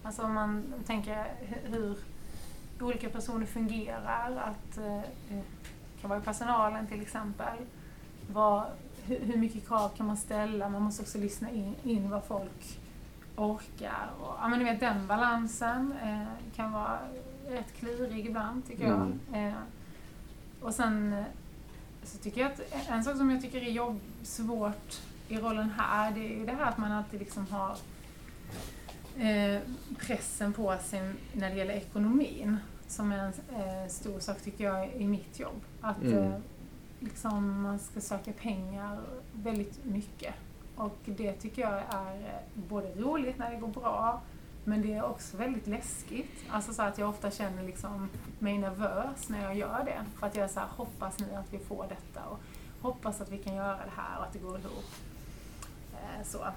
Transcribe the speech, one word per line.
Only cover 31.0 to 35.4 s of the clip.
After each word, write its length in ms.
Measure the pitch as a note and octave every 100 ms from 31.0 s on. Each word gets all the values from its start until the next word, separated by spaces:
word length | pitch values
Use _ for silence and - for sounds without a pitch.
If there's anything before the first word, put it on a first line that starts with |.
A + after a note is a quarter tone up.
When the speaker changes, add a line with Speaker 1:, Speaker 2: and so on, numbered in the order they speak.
| F#3+ G3 -
Speaker 1:
när 160 | - F#3+
det 60 | F#3+
gäller 180 | F#3+
ekonomin, 840 | G3+ G3 G#3 G#3 B3+ D4 - G#3 G#3+ G#3 - -
som 240 | - G#3
är 60 | G3
en, 160 | G3 F#3 C#4 A#3+
eh, 260 | F#3+ F#3+ F#3
stor 300 | - A3 F#3+
sak, 220 | - G3
tycker 220 | G3+ G3
jag, 260 | G3+ F#3+ F#3+
i 140 | C4 G3+
mitt 320 | G3+ E3
jobb. 220 | -